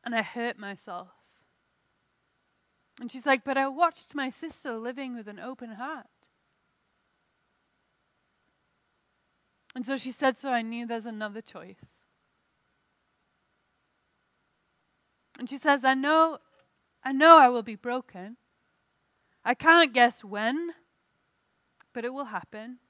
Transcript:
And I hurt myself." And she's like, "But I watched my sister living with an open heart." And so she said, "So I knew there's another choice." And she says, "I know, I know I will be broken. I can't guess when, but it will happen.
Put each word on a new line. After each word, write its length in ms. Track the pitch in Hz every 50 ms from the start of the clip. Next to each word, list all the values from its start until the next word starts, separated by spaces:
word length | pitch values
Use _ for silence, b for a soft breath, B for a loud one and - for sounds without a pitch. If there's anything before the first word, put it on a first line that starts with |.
| _
And 120 | 240 233
I 80 | 226 214
hurt 360 | - - 240 233 240 226 -
myself." 540 | 208 196 196 190 - - 185 180 190 180 _ _ _ _ _ _ _ _ _ _ _ _ _ _ _ _ _ _ _ _ _ _ _ _ _ _ _ _ _ _ _ _ _ _ _ _ _ -
And 140 | 233 240 -
she's 140 | 269 -
like, 180 | 302 262 262 _
"But 140 | 269 269 269
I 100 | 269 269
watched 460 | 269 285 349 330 - - - _ -
my 160 | 294 269 269
sister 480 | - - - 330 - - - - 233 226
living 360 | 220 240 254 254 277 262 247
with 140 | 233 220 208
an 100 | 208 202
open 340 | - 247 262 - 240 233 220
heart." 360 | 196 240 277 311 269 - _ _ _ _ _ _ _ _ _ _ _ _ _ _ _ _ _ _ _ _ _ _ _ _ _ _ _ _ _ _ _ _ _ _ _ _ _ _ _ _ _ _ _ _ _ _ _ _ _ _ _ _ _ _ _ _ _ _ _ _ _ _ _ _ _ _ _ _ _ _ _ _ _ -
And 80 | 254 240
so 120 | 233 277
she 160 | 262 - 262 240
said, 260 | - 294 269 247 -
"So 140 | - 277 254
I 100 | 240 220
knew 240 | 226 226 233 240
there's 180 | 226 233 226 214
another 380 | 240 226 214 214 208 202 220 226
choice." 640 | - - 185 156 180 190 _ - - _ _ _ _ _ _ _ _ _ _ _ _ _ _ _ _ _ _ _ _ _ _ _ _ _ _ _ _ _ _ _ _ _ _ _ _ _ _ _ _ _ _ _ _ _ _ _ _ _ _ _ _ _ _ _ _ _ _ _ _ _ _ _ _ _ _ _ _ _
And 140 | - 254 240
she 80 | 269 269
says, 260 | - 311 285 277 233
"I 100 | 262 262
know, 440 | 262 269 285 311 320 320 330 311 - _ _ _ _ _ _ _ _ _ _ _ _ _
I 80 | 262
know 280 | 269 269 302 320 330 320
I 100 | 277 247
will 160 | 247 240 214
be 100 | 240 220
broken. 640 | 196 - 247 240 262 254 _ _ 185 180 208 233 _ _ _ _ _ _ _ _ _ _ _ _ _ _ _ _ _ _ _ _ _ _
I 100 | - 254
can't 380 | _ - 320 330 339 330 285 226
guess 300 | 254 240 240 240 - -
when, 540 | 202 196 202 214 226 262 311 339 339 330 _ _ _ _ _ _ _ _ _ _ _ _ _ _ _ _ _ _ _ _ _ _ _ _
but 120 | 247 226
it 60 | 240
will 160 | 262 269 285
happen. 520 | 226 208 185 170 _ - 214 220 233 254 247 _